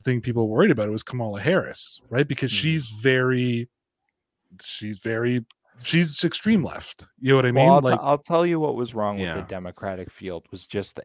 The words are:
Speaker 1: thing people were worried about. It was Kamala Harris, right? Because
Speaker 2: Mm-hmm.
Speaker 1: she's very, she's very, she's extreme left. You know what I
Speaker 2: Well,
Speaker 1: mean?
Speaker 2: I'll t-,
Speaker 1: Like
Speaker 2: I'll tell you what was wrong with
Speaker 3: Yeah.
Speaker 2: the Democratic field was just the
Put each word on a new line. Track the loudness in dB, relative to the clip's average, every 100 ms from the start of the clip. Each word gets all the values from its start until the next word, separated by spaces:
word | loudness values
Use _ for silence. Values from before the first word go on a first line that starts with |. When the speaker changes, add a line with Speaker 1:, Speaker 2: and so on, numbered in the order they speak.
Speaker 1:
thing | -4 -2
people | -2 -2 0
were | 2
worried | 4
about. | 2 0
It |
was | -4
Kamala | -6 -8 -6 -4
Harris, | 0 0 -2 -8 -12 -14 _
right? | -2 -2
Because | -2 -4
Speaker 2:
Mm-hmm. | -2
Speaker 1:
she's | -2 -2 -4
very, | -2 2 2 2 0 0 -2 -6 _ _ _ _ _ _ _ _ -20
she's | -14 -10 -10 -8
very, | -6 -2 0 -2 -4 _ _ _
she's | 0 2 2 0
extreme | -2 0 2 2
left. | 2 -6 -14 -18 -20 _
You | 4
know | 4
what | 6
I |
Speaker 2:
Well, | 6
Speaker 1:
mean? | 8
Speaker 2:
I'll | 8
t-, |
Speaker 1:
Like | 6 2
Speaker 2:
I'll | 2 0
tell | 2 2 2
you | 2
what | 0 -2
was | -4
wrong | -2 -2 -2
with | -4
Speaker 3:
Yeah. | -6
Speaker 2:
the |
Democratic | -8 -10 -10 -10 -8 -8 -12
field | -12 -10 -10 -12
was | -18 -8
just | -8 -8
the | -12